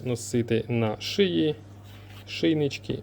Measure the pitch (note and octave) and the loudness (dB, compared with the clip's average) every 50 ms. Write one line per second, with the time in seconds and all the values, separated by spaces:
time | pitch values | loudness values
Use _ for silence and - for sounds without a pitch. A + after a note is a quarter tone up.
0 | - B2+ B2 A#2 - - - A#2+ A#2 A#2+ A#2 G#2+ - - A#2+ A#2 A2+ G#2+ G#2+ - | -4 -2 -2 -2 -2 0 0 2 2 4 2 2 2 2 2 2 2 2 0 -2
1 | - - - - G3+ F#3 E3+ E3 D#3+ D3+ D3+ - - - - - - - - - | -6 -2 2 4 4 4 4 4 2 2 0 -2 -6 -18 -18 -20 -18 -18 -18 -18
2 | - - - - - - - - - E3 D#3+ D#3 D3 C#3 - - - - B2+ - | -18 -18 -18 -18 -16 -12 -6 0 2 2 4 4 2 0 -2 -4 -6 -6 -6 -6